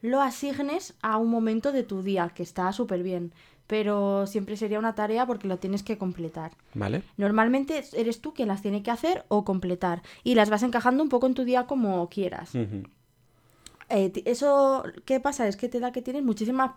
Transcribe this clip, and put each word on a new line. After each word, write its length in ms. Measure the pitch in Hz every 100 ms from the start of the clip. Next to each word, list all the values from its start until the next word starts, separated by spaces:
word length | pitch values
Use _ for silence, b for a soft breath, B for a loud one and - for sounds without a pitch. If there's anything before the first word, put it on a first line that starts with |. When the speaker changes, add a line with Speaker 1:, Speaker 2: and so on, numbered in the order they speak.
Speaker 1:
lo 200 | 226 262
asignes 720 | 277 262 285 277 285 311 - -
a 160 | 220 220
un 120 | 226
momento 440 | 233 226 220 277
de 100 | 269
tu 180 | 240 190
día, 300 | 185 190 170
que 100 | -
está 280 | 175 - 185
súper 320 | 196 240 180
bien. 300 | 180 180 170 b b b -
Pero 580 | 214 208 208 202 196 196
siempre 300 | 208 196 208
sería 240 | 220 214
una 160 | 226 220
tarea 300 | 214 220 254
porque 240 | 226 196
lo 80 | 185
tienes 260 | 190 196
que 140 | 202 220
completar. 540 | 185 170 165 165 160 - _ 113
Speaker 2:
Vale. 280 | 101 131 b -
Speaker 1:
Normalmente 680 | 202 220 226 269 277 311 262
eres 280 | - 226 226
tú 120 | 311
quien 140 | 311 220
las 140 | 202
tiene 220 | 202 202
que 80 | 208
hacer 340 | 233 320 370 -
o 160 | 208
completar. 580 | 202 190 180 175 180 175 B B
Y 120 | - 240
las 140 | 208
vas 140 | 208
encajando 400 | 247 233 240 262
un 60 | 302
poco 180 | 247 262
en 60 |
tu 100 | 254
día 220 | 247 247 247
como 420 | 277 214 185 175
quieras. 460 | - 180 - 165 127
Speaker 2:
Ujú. 280 | 107 101 - _ _ _ _ b b b b b -
Speaker 1:
Eh, 200 | 311 190
ti-, 140 | 196 240
eso, 580 | 240 285 277 269 269 - - -
¿qué 140 | 262
pasa? 280 | 277 277 202
Es 100 | 196
que 100 | 240
te 120 | 247
da 100 | 247
que 100 | 254
tienes 220 | 247 269
muchísimas 480 | 262 208 220 262 262